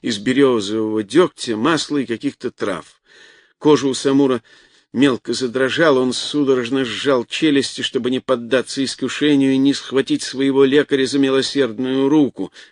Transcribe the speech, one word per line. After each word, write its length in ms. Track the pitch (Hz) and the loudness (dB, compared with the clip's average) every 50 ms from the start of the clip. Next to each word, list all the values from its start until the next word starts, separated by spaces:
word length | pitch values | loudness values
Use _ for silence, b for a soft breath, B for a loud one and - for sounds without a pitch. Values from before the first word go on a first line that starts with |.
| - | -6
из 160 | 123 110 101 | -6 -6 -4
берёзового 840 | 104 127 127 139 139 131 123 110 95 101 110 110 110 107 107 110 | -2 0 2 4 4 4 4 2 -2 -2 -4 -2 -2 -2 -2 -4
дёгтя, 560 | 104 90 127 175 180 147 - - - 127 107 | -4 0 2 2 2 2 0 -6 -8 -6 -4
масла 400 | 107 120 160 165 143 - - 147 | -2 0 0 0 0 -2 -2 -4
и 80 | 143 117 | -4 -4
каких-то 460 | 117 117 110 143 135 - - - 117 | -4 -6 -6 -6 -8 -8 -8 -10 -10
трав. 500 | - - 113 101 90 80 - - _ _ b b b b b b b b b b b | -8 -6 -6 -6 -6 -8 -10 -16 _ _ b b b b b b b b b b b
Кожа 300 | _ - 151 147 131 143 | _ 2 4 4 4 2
у 80 | 135 120 | -2 -4
Самура 480 | - - 139 135 139 143 131 127 113 b b b b b b b b b b - | -2 0 2 2 4 4 2 2 -2 b b b b b b b b b b 0
мелко 400 | 117 143 139 120 - - - 120 | 2 2 2 2 0 -4 -6 -6
задрожала, 680 | 117 131 117 113 127 135 123 123 143 165 156 135 127 | -4 -4 -4 -2 -2 -2 0 0 2 2 4 4 4
он 140 | 127 127 120 | 2 0 -2
судорожно 720 | - - - - 147 139 135 135 127 117 117 135 135 131 | -4 -6 -4 -2 0 2 2 2 0 0 -2 -2 -2 -2
сжал 400 | 113 104 95 - 143 135 123 113 | -4 -6 -4 -2 0 0 0 -2
челюсти, 560 | - - - 160 156 139 139 120 - - 135 | -4 -4 -2 0 2 2 2 0 -2 -6 -8
чтобы 280 | 117 - - 135 113 127 | -8 -6 -4 -4 -2 -2
не 100 | 131 123 | -4 -2
поддаться 640 | - - 131 117 117 113 131 123 113 - - 139 135 | -2 -2 -2 -2 0 0 0 0 0 -2 -6 -6 -6
искушению 680 | 117 - - 135 120 - - 143 151 147 139 135 135 135 | -6 -6 -6 -6 -6 -4 -2 0 2 4 4 4 2 2
и 40 | |
не 160 | 135 135 143 131 | 2 2 2 0
схватить 500 | - - - 123 135 131 - 151 139 - | -2 -4 -4 -4 -2 -2 -2 -4 -4 -6
своего 420 | - - 131 139 139 131 135 139 | -6 -4 -2 -2 2 4 4 4
лекаря 400 | 131 139 147 135 - 143 131 131 | 4 4 2 2 2 0 0 0
за 140 | 120 139 139 | 0 0 2
милосердную 920 | 139 135 135 135 123 - - 139 131 113 107 113 127 131 131 135 135 139 | 2 2 2 0 0 0 0 0 -2 -2 -2 -4 -4 -2 -2 0 2 2
руку. 420 | 156 156 139 110 - - 92 B B B B B | 4 4 2 2 -2 -6 -10 B B B B B